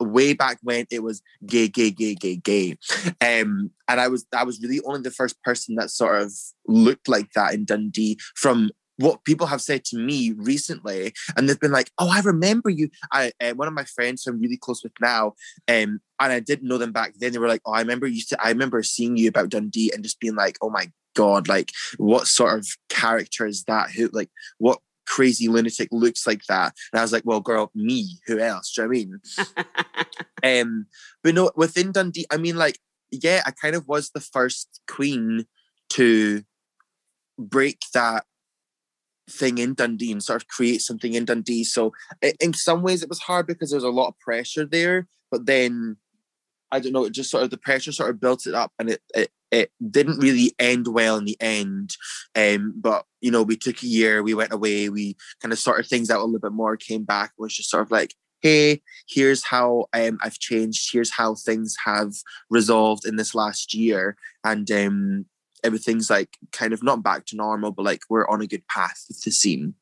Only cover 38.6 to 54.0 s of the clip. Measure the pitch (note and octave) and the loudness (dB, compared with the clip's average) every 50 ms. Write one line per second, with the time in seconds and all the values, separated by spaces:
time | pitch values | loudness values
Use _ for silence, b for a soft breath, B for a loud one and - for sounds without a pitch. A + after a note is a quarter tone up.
38.6 | _ _ _ _ _ _ _ _ _ _ _ _ _ - - - C#3 C3 B2 A#2+ | _ _ _ _ _ _ _ _ _ _ _ _ _ -20 -6 -2 0 0 0 0
39.6 | A#2+ B2+ C3+ B2 B2 A#2 A#2 G2+ A#2+ A#2 G#2+ G#2 G2+ - A#2 A#2 - - - - | -2 -2 0 0 -2 -2 -2 -4 -4 -4 -4 -4 -4 -4 -4 -4 -4 -8 -4 0
40.6 | B2 A#2+ A#2+ A2 - - A#2 A2 - A#2 A2+ A#2+ A#2 A2 A#2+ A#2 G#2+ - A#2+ A2+ | 2 2 2 0 -2 -6 -6 -6 -4 -2 -2 -2 0 0 -2 -2 -2 -2 -2 -2
41.6 | A#2 - - B2 A2+ A2 B B B B B B - C#3+ - - D#3+ E3+ D#3+ - | -2 -2 0 0 0 0 B B B B B B 0 0 0 2 0 0 0 0
42.6 | - F3+ E3 E3+ F3+ F#3 F#3 E3+ D#3+ C#3 E3+ - - - F3+ F3+ E3+ E3+ E3+ - | 0 0 0 2 2 0 0 -2 -2 -8 -10 -10 -6 -2 -2 -2 0 -2 -4 -6
43.6 | E3 C3+ D3 C#3+ B2 B2 A#2+ C3 B2 F2 - _ _ - A#2 A#2 B2 - - D#3 | -4 -2 -2 0 0 0 0 0 0 0 -2 _ _ -4 -4 -4 -4 -6 -6 -6
44.6 | D3+ D3 D#3+ E3+ E3+ F3 F3+ F#3 F3+ - _ _ _ _ - A#2+ B3 - C3+ C3 | -4 0 0 0 2 2 0 0 -2 -6 _ _ _ _ -6 -4 0 2 2 4
45.6 | B2+ A#2+ A#2+ A#2+ A2+ A2+ G#2+ G#2 _ _ _ _ _ _ _ _ _ _ _ _ | 2 2 0 -4 -6 -8 -8 -12 _ _ _ _ _ _ _ _ _ _ _ _
46.6 | _ _ C3+ C3+ B2 B2+ C3 C3 A#2+ G#2+ A2+ C3+ C3 - - - B2+ B2+ C3 - | _ _ -4 -4 -2 0 0 0 0 0 -4 -6 -6 -2 -2 -2 -2 -2 -4 -6
47.6 | - C#3 C3+ C3 - D#3 C3+ - D#3+ A2+ A#2+ G2+ B2+ B2+ B2+ B2+ - F2+ D#2+ A#2 | -2 -2 -2 -2 -2 -6 -6 -4 -2 -2 -2 0 0 0 0 0 -2 -4 -2 -2
48.6 | A#2 - - - A#2 A2+ G#2+ - - _ - A2+ A2 - - _ _ _ A#2 A#2 | -4 -4 -6 -6 -4 -4 -4 -4 -6 _ -2 -2 -2 -2 -4 _ _ _ 0 0
49.6 | G#2+ - _ _ A#2 G#2+ G2+ C#3+ C#3+ D3 E3 C#3 C#3 C3+ C3 A#2+ B2 B2+ - - | 0 0 _ _ -10 0 2 2 2 2 2 2 4 4 6 6 4 2 2 2
50.6 | B2 B2 B2 B2 A#2 A#2 A2+ A#2 A2+ A2+ A2 G#2+ G#2 G#2 G#2 - A2+ A2+ A2 G#2+ | 2 2 2 2 0 0 2 2 2 4 2 0 -2 -4 -4 -4 -2 -2 -2 -2
51.6 | G2+ G2 G2 G2 G2+ F#2+ - B B B B B B B _ A2 G#2+ G#2 G#2 G2+ | -2 -4 -6 -6 -8 -8 -10 B B B B B B B _ 2 4 4 4 2
52.6 | G#2 A2 A2+ A2 G2+ A2+ G#2+ G#2 - - _ _ - B2 A#2 A#2 A2 G#2 A2+ G#2+ | -2 -4 -8 -2 0 0 0 0 -2 -6 _ _ 0 2 4 4 4 2 0 0
53.6 | - B2+ A2+ - B2 A#2+ A2+ A2+ | -2 -4 -6 -4 -4 0 2 4